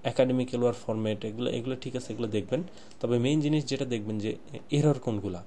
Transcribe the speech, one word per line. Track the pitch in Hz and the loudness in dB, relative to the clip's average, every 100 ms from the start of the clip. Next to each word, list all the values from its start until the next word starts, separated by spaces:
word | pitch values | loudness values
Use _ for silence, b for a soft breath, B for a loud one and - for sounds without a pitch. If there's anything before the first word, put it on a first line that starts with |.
একাডেমিক | 120 123 127 127 123 | 0 4 4 4 0
এলওআর | 120 120 | 2 2
ফরম্যাট | 113 - 110 107 101 110 | 2 -2 0 0 -2 -4
এগুলো, | 113 123 | -2 -2
এগুলো | 120 127 127 | -2 -2 -6
ঠিক | 131 123 | -6 -6
আছে, | - | -6
এগুলো | 110 113 | -4 0
দেখবেন। | 107 90 135 180 B B B | 0 0 -2 -2 B B B
তবে | 120 120 | 2 4
মেইন | 127 156 | 4 4
জিনিস | 147 156 131 | 4 2 2
যেটা | 131 131 | -2 -2
দেখবেন | 113 104 107 | -2 -2 -4
যে | 107 - - 120 - | -4 -6 -10 -14 0
এরর | 147 151 143 | 4 4 4
কোনগুলা, | 123 104 98 87 | 0 -2 -2 -6